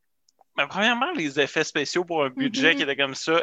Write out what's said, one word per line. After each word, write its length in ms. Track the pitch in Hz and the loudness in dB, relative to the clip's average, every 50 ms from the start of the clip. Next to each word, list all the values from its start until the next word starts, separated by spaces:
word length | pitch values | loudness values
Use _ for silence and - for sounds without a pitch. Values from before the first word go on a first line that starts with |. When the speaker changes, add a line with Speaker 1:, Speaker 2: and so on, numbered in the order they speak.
| _ _ _ _ _ _ _ _ _ _ - | _ _ _ _ _ _ _ _ _ _ -4
Speaker 1:
ben, 100 | - 143 | -4 -4
premièrement, 460 | 143 - 185 208 233 240 233 262 349 | -2 0 0 2 2 2 0 -2 -2
les 280 | 370 269 160 143 135 151 | -2 -4 -4 -2 0 0
effets 240 | 139 131 - 160 156 | 0 2 2 -2 -2
spéciaux 400 | - - 151 139 - - 170 185 | 0 0 -2 -2 -2 -2 -2 -2
pour 200 | 170 170 156 143 | -2 0 0 0
un 40 | 131 | -2
budget 420 | 127 135 139 135 104 262 135 160 | 0 -2 -2 -2 0 2 4 4
Speaker 2:
Mhm. 40 | 165 | 4
Speaker 1:
qui 60 | - | 4
était 140 | 160 139 139 | 0 -2 0
comme 180 | 139 139 135 131 | 0 0 -2 -2
ça 260 | - - - 160 170 | -4 -2 0 2 2